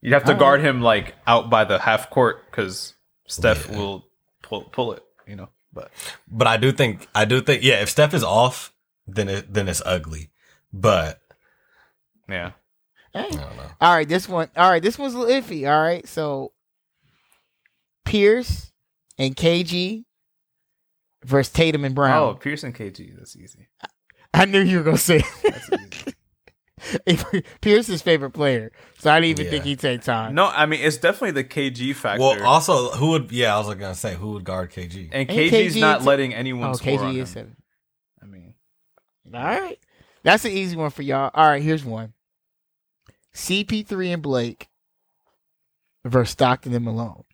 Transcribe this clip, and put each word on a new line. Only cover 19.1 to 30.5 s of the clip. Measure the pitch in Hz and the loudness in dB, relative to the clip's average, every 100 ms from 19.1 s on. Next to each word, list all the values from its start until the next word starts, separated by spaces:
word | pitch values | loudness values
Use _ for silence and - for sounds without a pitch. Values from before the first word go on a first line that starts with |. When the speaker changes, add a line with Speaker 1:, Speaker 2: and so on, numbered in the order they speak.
| _ | _
Speaker 2:
and | 135 135 | -4 0
K | 165 170 | 2 2
G | 175 175 180 220 233 _ _ _ _ _ _ _ _ _ _ _ | 0 -2 -4 -6 -12 _ _ _ _ _ _ _ _ _ _ _
versus | 120 139 135 | 0 0 2
Tatum | - 165 151 | 2 2 2
and | 139 | -2
Brown. | 131 135 151 | 0 2 4
Speaker 1:
Oh, | 139 - | 2 -2
Pierce | 143 151 | -8 -8
and | 147 | -10
K | - 104 | -12 -14
G. | 92 76 | -14 -20
That's | 87 82 - | -20 -20 -20
easy. | 92 _ _ _ - _ _ _ _ | -20 _ _ _ -20 _ _ _ _
Speaker 2:
I | 156 196 | 2 4
knew | 196 | 4
you | 190 185 | 4 2
were | |
gonna | 156 160 | 2 0
say | - 165 - - | 4 2 2 0
Speaker 1:
That's | 415 - - | -2 -2 -6
easy. | - 202 - - - _ _ _ _ _ - | -6 -6 -14 -14 -16 _ _ _ _ _ -20
Speaker 2:
<laughs> | - - - 175 - 196 - - | -10 -8 -2 -2 0 -6 -6 -6
Pierce's | 214 208 240 175 | 2 2 2 -6
favorite | - 160 135 | 0 0 0
player, | - 147 123 110 _ - _ | -2 0 0 -4 _ -20 _
so | 156 | 4
I | 151 | 4
didn't | 165 | 4
even | 156 151 | 0 -2
Speaker 3:
Yeah. | |
Speaker 2:
think | 151 | -4
he'd | 139 139 | -4 -4
take | 147 123 | -4 -4
time. | - 113 110 | -4 -4 -2
Speaker 1:
No, | 143 | 0
I | 196 | 0